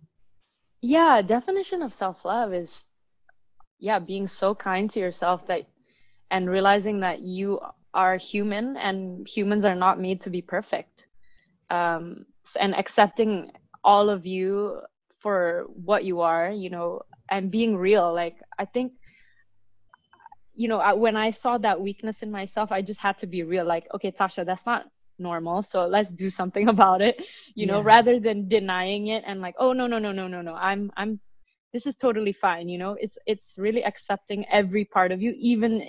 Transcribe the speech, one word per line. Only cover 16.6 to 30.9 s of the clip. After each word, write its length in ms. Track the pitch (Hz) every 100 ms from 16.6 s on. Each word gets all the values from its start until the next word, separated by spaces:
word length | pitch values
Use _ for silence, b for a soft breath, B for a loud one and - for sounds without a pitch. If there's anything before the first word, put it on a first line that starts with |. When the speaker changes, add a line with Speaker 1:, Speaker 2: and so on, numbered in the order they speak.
| 185
Speaker 1:
know, 320 | 175 170 180 - _ -
and 220 | 196 190
being 240 | 220 233 196
real. 360 | 185 208 175
Like, 240 | 170 170 - - -
I 80 | 196
think, 280 | 247 254 254 b b b b b _ _ _ _ _ _ _ - - -
you 140 | - 233
know, 120 | 214
I, 140 | 190
when 220 | 202 226 214
I 140 | 220
saw 260 | 220 247 240
that 200 | 214 175
weakness 440 | 196 196 220 208
in 80 | 214
myself, 400 | 202 196 - 214
I 100 | 190
just 180 | 196 208
had 180 | 202 196
to 80 | 185
be 160 | 180
real. 220 | 165 180 170
Like, 220 | 170 - 202
"Okay, 160 | 196
Tasha, 340 | - 190 - 175
that's 200 | 185 -
not 200 | 240 - _ - -
normal. 440 | 180 170 165 180
So 240 | 208 190 175
let's 220 | 202 202
do 180 | 175 190
something 380 | 180 180 202 220
<laughs> 80 | 214
about 260 | 196 185
it," 220 | 214 247 381 B B -
you 100 | 175
know, 120 | 208
Speaker 2:
Yeah. 60 | 208
Speaker 1:
rather 340 | 226 233 247
than 280 | 220 208 190
denying 600 | 214 190 185 185 208 208
it 160 | 220 -
and 160 | 196
like, 140 | 180 -
"Oh, 140 | 254
no, 140 | 254 247
no, 100 | 226
no, 120 | 214
no, 160 | 190 185
no, 140 | 180
no. 120 | 170 165
I'm, 360 | 185 202 202